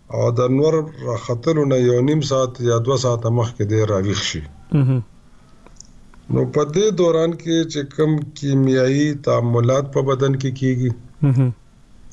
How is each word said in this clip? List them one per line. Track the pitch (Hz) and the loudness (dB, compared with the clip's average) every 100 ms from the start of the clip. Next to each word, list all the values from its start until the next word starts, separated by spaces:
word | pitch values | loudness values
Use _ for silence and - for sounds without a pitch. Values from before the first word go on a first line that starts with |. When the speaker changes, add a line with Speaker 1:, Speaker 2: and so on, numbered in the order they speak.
| - | -8
Speaker 1:
او | 113 117 | -2 0
د | 120 | 2
نور | 123 131 156 160 151 143 123 | 2 2 2 0 -2 -8 -8
راختلو | 110 - 117 165 156 139 | -6 -4 -4 0 0 2
نه | 131 | 2
یو | 123 123 | 4 2
نیم | 135 156 | 2 0
ساعت | 127 131 127 123 | 0 0 -2 -2
یا | 120 117 | 0 0
دوه | 117 131 | 2 0
ساعته | 127 117 113 | 0 -2 0
مخکې | 120 110 - | 0 -2 -2
دی | 104 110 107 | -2 0 2
راویښ | 95 101 92 | 0 0 -2
شي. | - 80 76 - - | -4 -8 -12 -16 -4
Speaker 2:
مهم. | 151 131 127 - - - - - - - - - - - - - | 0 2 0 -4 -16 -20 -20 -20 -20 -20 -20 -20 -20 -20 -18 -4
Speaker 1:
نو | 127 127 | -2 0
په | 147 | -2
دې | 147 170 214 | -2 0 0
دوران | 175 170 160 165 | 2 2 2 0
کې | 165 165 165 | -2 -2 -2
چې | 160 147 143 - | -2 -6 -6 -2
کوم | 156 151 | 0 0
کیمیایي | - - 139 135 131 131 127 143 151 | -4 -6 0 2 4 4 2 2 0
تعاملات | 143 - 120 120 120 117 135 139 | -2 -2 0 2 2 2 2 0
په | 143 | -2
بدن | 135 127 139 135 | 0 0 0 0
کې | 135 | -2
کیږي، | 120 131 123 127 - - - | -2 -2 0 -2 -4 -10 -2
Speaker 2:
مهم. | 143 127 127 - - - - - - | 2 2 2 -2 -14 -20 -20 -20 -20